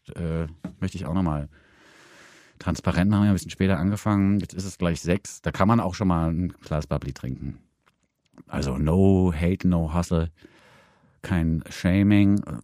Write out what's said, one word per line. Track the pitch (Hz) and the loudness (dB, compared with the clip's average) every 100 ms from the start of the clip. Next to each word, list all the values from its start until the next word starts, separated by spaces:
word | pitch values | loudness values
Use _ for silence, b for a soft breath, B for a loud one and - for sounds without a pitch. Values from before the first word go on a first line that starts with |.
| - - | -16 -8
äh, | 85 82 80 80 - - | -4 -4 -6 -10 -14 -8
möchte | 95 90 | -6 -6
ich | 76 | -4
auch | 90 | -2
nochmal | 87 76 71 B B B B B B B B B B B | 0 -2 -6 B B B B B B B B B B B
transparent | - 80 - 87 98 | -6 -2 0 2 4
machen. | 101 | 4
Wir | 104 | 4
haben | |
ein | 92 | 2
bisschen | - | -2
später | - 95 90 | -2 0 0
angefangen, | 90 104 107 101 98 101 | 0 -2 0 0 2 0
jetzt | 87 | -2
ist | 92 95 | -8 -10
es | - | -4
gleich | 87 82 | -2 -2
sechs. | 85 90 - - | -2 -2 -4 -10
Da | - | -6
kann | - 98 | 0 2
man | 117 | 2
auch | 90 90 | 0 -2
schon | 98 | 0
mal | 85 82 | 2 0
ein | 82 90 - | -2 -4 -6
Glas | - 78 78 | -6 -4 -2
Bubbly | 73 69 | -4 -6
trinken. | 65 65 65 65 - _ _ _ _ _ _ _ - - | -8 -8 -8 -10 -12 _ _ _ _ _ _ _ -20 -12
Also | 71 69 65 | -6 -4 -2
no | 76 90 98 95 92 78 | 2 4 6 6 4 2
hate, | 85 95 92 | 0 0 2
no | 87 82 85 | 0 0 -2
hustle, | 87 85 82 - b b b b b b b b | 0 0 -2 -8 b b b b b b b b
kein | - 90 80 80 - | -4 0 0 -2 -4
Shaming. | - 90 95 101 104 101 101 - 55 | -4 0 4 4 6 6 2 -2 -10